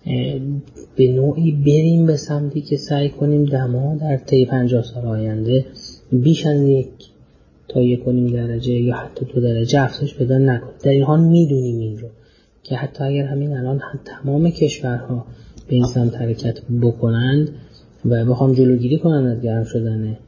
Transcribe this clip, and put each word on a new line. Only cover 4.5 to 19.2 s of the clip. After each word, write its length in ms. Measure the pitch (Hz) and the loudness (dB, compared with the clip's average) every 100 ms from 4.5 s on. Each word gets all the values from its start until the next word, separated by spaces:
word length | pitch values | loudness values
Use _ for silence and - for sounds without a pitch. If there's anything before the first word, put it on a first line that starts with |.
| 131 123 120 | 2 2 0
سال 240 | 110 123 120 | -2 -6 -4
آینده 580 | 110 110 107 110 131 - - - - _ | -4 -4 -2 0 0 0 -14 -20 -20 _
بیش 340 | 127 139 160 151 | 2 4 4 2
از 140 | 147 | 2
یک 260 | 139 135 - - - _ _ _ _ _ - | 4 2 0 -12 -20 _ _ _ _ _ -4
تا 120 | 131 | 0
یک 280 | 123 123 127 | 2 2 0
و 40 | |
نیم 140 | 123 123 | 0 0
درجه 460 | 120 117 117 123 | -2 -4 -4 -2
یا 240 | 123 120 - | 0 0 -2
حتی 280 | - - 127 | -8 -10 -4
دو 60 | 127 | 0
درجه 420 | 120 113 117 143 | 0 0 2 2
افزایش 320 | 127 - 143 | 0 -2 -8
پیدا 240 | - 123 131 | -4 0 4
نکنه. 320 | 135 123 - - | 4 2 -4 -4
در 80 | 139 | 2
این 120 | 139 | 2
حال 220 | 139 156 | 4 4
می‌دونیم 540 | 165 170 160 135 123 117 | 6 4 4 2 0 -4
این 200 | 110 110 | -6 -8
رو 100 | 117 - _ _ _ _ | -14 -18 _ _ _ _
که 140 | - 135 | -8 -6
حتی 280 | 139 - | -6 -6
اگر 200 | 139 143 | -4 -2
همین 280 | 139 139 147 | -4 -4 -4
الان 260 | 135 127 139 | -4 -4 -4
هم 220 | - 135 | -6 -14
تمام 460 | - - 135 143 170 | -14 -10 -4 0 0
کشورها 760 | 165 147 - 127 120 - 123 - - - - - | 2 0 0 -4 -4 -6 -8 -8 -20 -20 -20 -2
به 60 | |
این 100 | 123 | 0
سمت 300 | 120 123 120 | 2 2 0
حرکت 440 | - 117 113 120 - - 120 | -2 -6 -4 -4 -6 -6 0
بکنند 680 | 117 113 117 113 127 143 156 - - - - - | 0 0 0 0 0 0 -2 -6 -20 -20 -20 -6
و 200 | 117 117 | -2 0
بخوام 280 | 117 120 135 | 0 2 2
جلوگیری 460 | 127 127 123 120 156 | 4 4 4 0 0
کنند 380 | 170 147 | 0 2